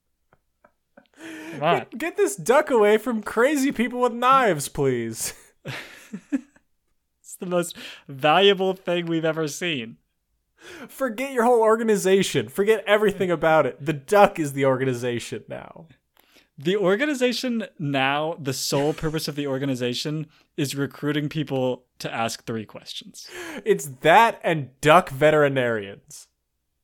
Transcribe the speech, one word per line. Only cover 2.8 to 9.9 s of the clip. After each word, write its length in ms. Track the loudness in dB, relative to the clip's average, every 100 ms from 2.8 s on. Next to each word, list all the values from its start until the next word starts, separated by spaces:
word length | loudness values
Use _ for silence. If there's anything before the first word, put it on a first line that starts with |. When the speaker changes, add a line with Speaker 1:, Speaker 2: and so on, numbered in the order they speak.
| 4 4
Speaker 2:
from 240 | 0 -6
crazy 500 | -4 0 2 2 0
people 280 | 0 -2 0
with 120 | -2
knives, 560 | 0 4 4 4 0 -2
please. 680 | -2 0 0 -4 -6 -10 -10 _ _
<laughs> 100 | -14 -12 -14 -20 -18 -18 -6 -8 -8 _ _ _ _ _ _ _
Speaker 1:
It's 140 | -20 -14
the 100 | -4
most 300 | -2 -2 -6 -16 -18 -18
valuable 640 | -2 2 6 6 4 0
thing 320 | -2 -4 -4 -2
we've 180 | -2
ever 220 | 0 -2 -4
seen. 520 | -4 -6 -6 -8